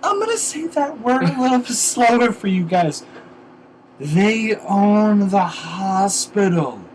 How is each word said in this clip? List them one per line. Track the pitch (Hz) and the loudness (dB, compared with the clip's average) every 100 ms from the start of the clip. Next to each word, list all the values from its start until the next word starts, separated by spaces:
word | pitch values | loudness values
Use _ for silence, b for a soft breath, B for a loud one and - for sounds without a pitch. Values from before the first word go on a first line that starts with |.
I'm | 349 403 | -2 -2
gonna | 440 453 | -2 -2
say | - 302 330 | -4 -6 -6
that | - 285 254 | -2 -4 -4
word | 233 262 | -2 2
a | 262 254 | 0 0
little | 254 254 | 0 0
bit | 247 | 0
slower | 240 - - 233 240 240 | -2 -2 2 2 4 2
for | - 202 | 0 -2
you | 185 | -2
guys. | 170 180 165 143 - B B - - - - - - - | 0 0 0 -2 -12 B B -20 -20 -20 -20 -20 -20 -12
They | 143 160 202 226 220 | -2 2 2 2 -2
own | 208 - 196 202 208 214 208 196 | -4 -2 2 4 4 4 2 2
the | 196 | 2
hospital. | 170 160 165 175 190 190 196 - - - 196 175 139 110 87 | 0 -4 -12 -8 -4 0 0 -2 -4 0 2 2 -2 -6 -18